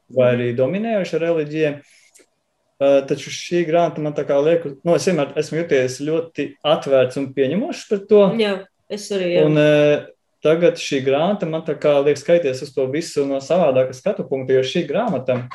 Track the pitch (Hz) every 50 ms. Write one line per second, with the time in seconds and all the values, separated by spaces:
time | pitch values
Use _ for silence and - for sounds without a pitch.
0 | _ _ 120 127 123 123 123 120 123 120 120 123 131 135 175 202 220 226 226 202
1 | 175 - 165 156 165 170 170 160 151 147 151 160 156 147 139 - - _ _ _
2 | _ _ _ _ _ _ _ _ _ _ _ _ _ _ _ - 139 139 139 139
3 | 135 - 151 143 - 151 135 - - - 175 175 170 156 160 170 170 160 151 160
4 | 151 151 147 151 139 - 143 139 143 160 170 170 - 143 135 - - 170 170 151
5 | - 196 180 151 139 139 - 156 151 - 151 160 170 170 151 131 127 127 123 -
6 | 143 151 160 165 165 - - - 143 - - _ - 147 160 160 - 143 135 131
7 | 127 127 - 143 139 131 - 139 135 131 160 202 269 349 277 - - - 214 196
8 | 202 - 214 202 202 185 - 226 214 202 196 185 196 - _ _ _ - - 208
9 | - - 202 190 180 175 175 165 151 151 151 151 151 151 151 147 147 147 147 -
10 | - - - _ _ _ _ _ - 151 160 170 175 160 170 - - - 147 135
11 | 127 135 135 143 160 196 208 202 185 160 160 165 165 - 147 - - 151 147 143
12 | 139 147 143 139 - - 175 170 165 135 127 127 151 - - 143 135 131 135 156
13 | 170 - - 147 139 139 139 135 135 - 160 185 170 143 127 131 127 127 123 -
14 | - 190 220 - - - 139 135 127 131 131 131 131 131 - 180 156 139 143 190
15 | 240 233 156 120 - - 123 120 123 123